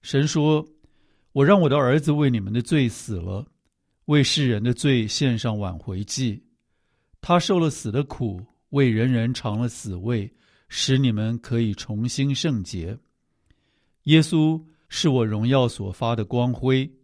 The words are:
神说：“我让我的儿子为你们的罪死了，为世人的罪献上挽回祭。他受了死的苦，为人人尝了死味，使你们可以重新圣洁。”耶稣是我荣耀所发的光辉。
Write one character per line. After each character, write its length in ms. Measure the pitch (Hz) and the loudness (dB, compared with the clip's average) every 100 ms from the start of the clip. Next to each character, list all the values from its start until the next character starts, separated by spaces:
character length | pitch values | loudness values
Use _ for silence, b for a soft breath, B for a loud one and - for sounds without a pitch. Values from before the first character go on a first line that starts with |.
神 240 | - 135 147 | -2 0 0
说 420 | 165 151 151 156 _ _ _ _ _ _ | 2 2 2 -2 _ _ _ _ _ _
：“我 140 | 135 | 2
让 160 | 143 196 | 4 6
我 80 | 156 | 4
的 80 | 143 | 4
儿 240 | 127 151 | 4 2
子 100 | 151 | 2
为 180 | 147 143 | 2 2
你 120 | 117 | 0
们 120 | 98 | -2
的 80 | 113 | -4
罪 280 | 117 156 120 | 0 0 0
死 260 | - - | -4 -10
了， 320 | 95 90 95 135 _ _ _ _ _ - | -8 -6 -8 -10 _ _ _ _ _ 0
为 180 | 147 | 2
世 240 | 135 156 131 | 4 2 0
人 120 | 107 | 0
的 140 | 117 | 0
罪 320 | 120 147 127 107 | 0 2 2 0
献 320 | - 135 113 | -2 0 0
上 180 | 120 107 | -2 -4
挽 220 | 95 85 | -6 -8
回 240 | - 95 | -8 -8
祭。 400 | 101 - 127 101 _ _ _ _ _ _ _ _ | -6 -4 -4 -6 _ _ _ _ _ _ _ _
他 180 | - 175 | 0 0
受 220 | 170 175 | 4 2
了 100 | 160 | 2
死 220 | - 110 | -2 -4
的 100 | 113 | -4
苦， 420 | 139 - 117 92 117 _ _ | -4 -6 -6 -6 -14 _ _
为 200 | 139 131 | 2 2
人 200 | 110 123 | 2 2
人 220 | 120 117 | 0 0
尝 240 | 127 113 104 | -2 -4 -4
了 120 | 120 | -4
死 260 | - 113 | -6 -10
味， 360 | 90 104 120 101 b b b b | -8 -4 -4 -6 b b b b
使 300 | - - 131 | -6 0 2
你 140 | 131 | 2
们 260 | 107 110 117 | 0 -2 -4
可 220 | - 117 | -4 -2
以 120 | 113 | -2
重 340 | 98 - 104 123 | -4 -8 -6 -4
新 260 | - 139 | -2 -2
圣 280 | 135 170 120 | -2 -2 -2
洁。” 360 | 87 92 82 117 _ _ _ _ _ _ _ _ _ _ | -6 -8 -8 -12 _ _ _ _ _ _ _ _ _ _
耶 160 | 147 156 | 4 4
稣 400 | 156 165 156 160 160 b b | 6 2 2 0 -8 b b
是 200 | - 160 | -2 2
我 160 | 127 | 2
荣 220 | 110 107 117 | 0 0 2
耀 220 | 135 120 | 2 2
所 240 | - 98 | -2 -10
发 240 | 90 117 117 | -4 -4 -2
的 80 | |
光 280 | 101 120 123 | -2 0 -2
辉。 380 | 113 127 131 135 _ | 0 0 0 0 _